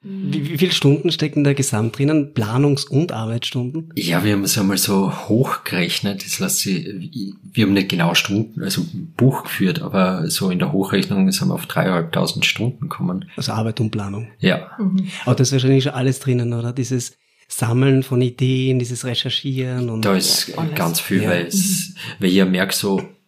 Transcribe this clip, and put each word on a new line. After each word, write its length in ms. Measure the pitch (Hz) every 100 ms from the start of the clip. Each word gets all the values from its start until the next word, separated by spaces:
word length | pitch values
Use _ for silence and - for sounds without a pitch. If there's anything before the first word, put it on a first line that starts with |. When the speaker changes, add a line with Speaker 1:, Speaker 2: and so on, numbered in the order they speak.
Speaker 1:
Wie, 460 | 202 196 156 143 143
wie 80 | 165
viele 140 | 180
Stunden 400 | - 139 143 170
stecken 320 | - 151 147
da 80 | 143
gesamt 440 | 139 127 107 113 -
drinnen? 380 | 139 156 143
Planungs- 500 | - 104 123 143 139 -
und 240 | 135 175
Arbeitsstunden? 800 | 110 113 117 - 127 123 156 160
Speaker 2:
Ja, 300 | - 87 85
wir 80 | 104
haben 100 | 101
es 160 | 98 110
einmal 200 | 98 95
so 340 | - 98 95 - -
hochgerechnet, 960 | 110 135 - - 90 85 - 101 - -
das 140 | -
lässt 180 | 95 -
sich, 260 | - 82 82 92 - - 98 - -
wir 120 | - 101
haben 60 |
nicht 140 | 98 95
genau 260 | 87 85 -
Stunden, 440 | - 101 110 -
also 200 | 95 92 85 - - -
Buch 280 | 127 139
geführt, 360 | - - 95 82
aber 480 | - 95 92 92 80
so 220 | - 95
in 80 | 90
der 140 | -
Hochrechnung 580 | 95 95 98 92 101 95
sind 160 | 95 95
wir 80 |
auf 120 | 87 -
dreieinhalbtausend 800 | 87 90 90 82 92 90 104
Stunden 360 | - - 113 - -
gekommen. 380 | - 90 92 - -
Speaker 1:
Also 160 | -
Arbeit 260 | 107 113 107
und 140 | 110
Planung. 340 | 107 101 101 117 -
Speaker 2:
Ja. 320 | 190 180 - -
Speaker 3:
Mhm. 260 | 190 190 190 -
Speaker 1:
Aber 120 | - 123
da 60 |
ist 100 | 127
wahrscheinlich 320 | 135 131 135
schon 80 | 139
alles 260 | 131 135 127
drinnen, 340 | 131 127 120
oder? 200 | 117 117
Dieses 440 | 123 117 127 - _ _ _ _
Sammeln 560 | - 113 123 139 135
von 180 | 127 127
Ideen, 600 | 127 123 131 131 131 127
dieses 240 | 120 123
Recherchieren 840 | 127 117 131 - 139 131 127 127 120
und 160 | 110
Speaker 2:
Da 120 | 107 95
ist 320 | 95 - -
Speaker 3:
Ja, 100 | -
alles. 160 | 160
Speaker 2:
ganz 240 | 151 85 82
viel, 240 | - 95
Speaker 1:
Ja. 80 | 85
Speaker 2:
weil 160 | 87 85
es, 440 | 196 196 - -
Speaker 3:
Mhm. 40 | - - -
Speaker 2:
weil 100 | 95
ich 40 |
ja 100 | 95
merke 300 | 92 92 95
so 340 | - 101 95 78 -